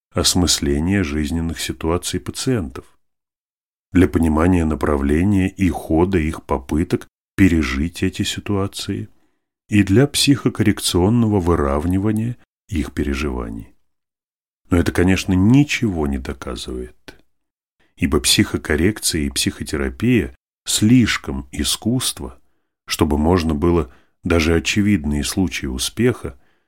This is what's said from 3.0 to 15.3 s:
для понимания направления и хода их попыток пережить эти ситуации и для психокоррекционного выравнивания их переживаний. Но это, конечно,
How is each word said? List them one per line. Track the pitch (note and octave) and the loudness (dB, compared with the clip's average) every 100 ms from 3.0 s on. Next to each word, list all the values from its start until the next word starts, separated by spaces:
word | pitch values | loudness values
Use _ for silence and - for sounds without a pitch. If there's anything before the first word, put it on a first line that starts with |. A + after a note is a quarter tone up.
| _ _ _ _ _ _ _ _ _ | _ _ _ _ _ _ _ _ _
для | F2 F2+ | 2 4
понимания | E2+ E2 D#2 F2 F#2 | 2 2 4 4 4
направления | D#2+ D2+ D2 C#2+ C#2 D2+ F#2+ G2 F#2 | 2 0 0 0 2 2 2 2 0
и | - F#2 | 0 -2
хода | E2 - D#2+ F2+ F#2 | -2 -2 0 2 2
их | D#2 D#2+ | -2 -4
попыток | - C#2 - D#2 F2 B2 - _ _ - | -6 -6 -2 -2 -2 -4 -6 _ _ 2
пережить | F#2+ E2 C#2 C2 E2 - | 4 4 0 -2 -4 -4
эти | F#2+ - | -4 -4
ситуации | G2 - - G2+ F#2+ - - G2+ G#2+ _ _ _ _ _ _ | -6 -6 -4 -4 -4 -6 -8 -8 -10 _ _ _ _ _ _
и | G#2+ | 2
для | G2 G2+ C#3+ | 4 4 4
психокоррекционного | - - C#3 - - G#2+ G2 - F2+ F#2+ A#2+ A2 G#2 | 2 2 2 0 0 0 0 -2 0 2 2 2 2
выравнивания | E2+ E2 C#2+ C#2+ E2 F#2+ G#2 G#2+ A2+ B2 _ _ - | 2 2 2 0 0 0 0 -2 -4 -6 _ _ -8
их | D#2+ C#2 | -6 -4
переживаний. | - C#2+ C2 D2 B1 A1+ A1+ A1 _ _ _ _ _ _ _ _ _ _ | -4 -4 -4 -4 -6 -8 -10 -16 _ _ _ _ _ _ _ _ _ _
Но | F2 | 2
это, | D2+ | 2
конечно, | - F2+ F#2 - | 2 2 2 2